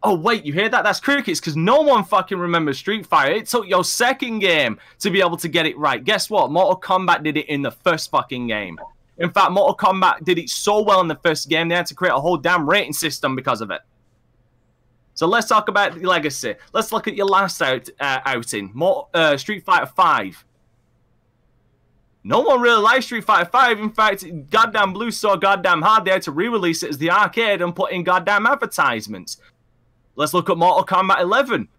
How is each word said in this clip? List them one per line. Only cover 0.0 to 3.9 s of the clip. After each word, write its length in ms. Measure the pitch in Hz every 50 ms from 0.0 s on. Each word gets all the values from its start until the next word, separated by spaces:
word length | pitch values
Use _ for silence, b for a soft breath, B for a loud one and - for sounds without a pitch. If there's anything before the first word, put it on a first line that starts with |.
| -
Oh, 120 | 208 202
wait, 320 | 170 156 214 240 220 -
you 80 | 147 139
hear 160 | 165 208 220
that? 140 | 262 240 180
That's 160 | 208 190 -
crickets, 380 | - - 285 285 - - 170 147
'cause 160 | - - 151
no 280 | 156 160 190 240 294 311
one 200 | 294 269 226 202
fucking 340 | - - 196 180 - 202 180
remembers 400 | 175 175 170 170 160 147 135 135
Street 260 | - - 208 220 180
Fighter. 300 | - - 156 135 135 165
It 120 | 220 226
took 220 | - - 247 214 185
your 160 | 190 180 180
second 540 | -